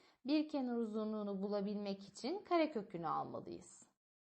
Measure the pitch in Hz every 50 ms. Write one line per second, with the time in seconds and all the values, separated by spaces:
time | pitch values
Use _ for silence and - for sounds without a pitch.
0 | - - _ _ - 247 302 311 302 302 - 277 254 247 240 233 233 214 208 220
1 | 214 214 214 214 208 202 202 190 196 208 202 208 196 208 208 202 208 196 196 196
2 | - - - - - 262 359 415 403 - 349 330 311 311 - 220 196 - - 170
3 | 170 151 147 147 139 131 127 117 - 170 120 - - - - - - _ _ _
4 | _ _ _ _ _ _